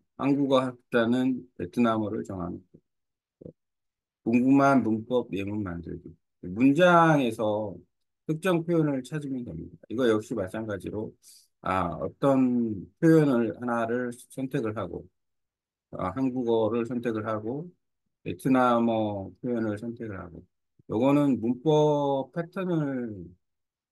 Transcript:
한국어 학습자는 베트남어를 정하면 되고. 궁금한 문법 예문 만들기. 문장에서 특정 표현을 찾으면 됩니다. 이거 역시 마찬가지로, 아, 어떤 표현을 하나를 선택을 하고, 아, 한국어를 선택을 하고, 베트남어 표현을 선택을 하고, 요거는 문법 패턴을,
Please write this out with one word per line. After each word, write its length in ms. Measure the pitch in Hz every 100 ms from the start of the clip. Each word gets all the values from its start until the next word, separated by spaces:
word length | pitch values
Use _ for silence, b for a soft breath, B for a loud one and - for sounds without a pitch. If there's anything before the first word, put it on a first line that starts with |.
| _ -
한국어 420 | 131 143 135 131
학습자는 840 | 127 123 _ 123 113 127 127 127 - -
베트남어를 680 | - - 117 110 104 110
정하면 400 | 117 95 87 87 -
되고. 120 | - _ _ _ _ _ _ - - _ _ _ _ _ _
궁금한 580 | - 120 127 139 139 135
문법 500 | 110 110 110 123 117
예문 280 | 92 98 104
만들기. 520 | 98 85 85 82 - - _ _
문장에서 1300 | 87 95 131 143 180 175 165 147 123 113 110 104 107 87 - _ _ _ -
특정 380 | 160 185 170
표현을 380 | 160 170 151 135
찾으면 420 | 123 156 143 131
됩니다. 320 | 120 80 82 - -
이거 200 | 110 123
역시 260 | 110 107
마찬가지로, 800 | 117 92 110 110 98 92 98 117 - B B B _
아, 240 | - 92 87 78
어떤 920 | - - 139 135 127 123 117 98 80 _
표현을 600 | 165 160 147 120 113 -
하나를 520 | 120 117 113 120 123 120 -
선택을 460 | - 131 143 110 107
하고, 300 | 92 85 87 _ _ _ _ _ _ _ _
아, 180 | - 92
한국어를 760 | 95 131 123 117 113 110 117 117
선택을 400 | 123 120 107 110
하고, 440 | 107 107 139 175 - _ _ _ _
베트남어 1080 | - 92 135 131 123 117 117 113 107 101 95 90
표현을 360 | 123 120 110 104
선택을 400 | 117 117 113 95
하고, 240 | 87 80 - _ _ _ -
요거는 500 | 104 131 143 143 117
문법 920 | 113 123 156 151 151 147 143 139 135
패턴을, 960 | 170 165 196 185 165 147 131 120 101 85 - _ _ _ _ _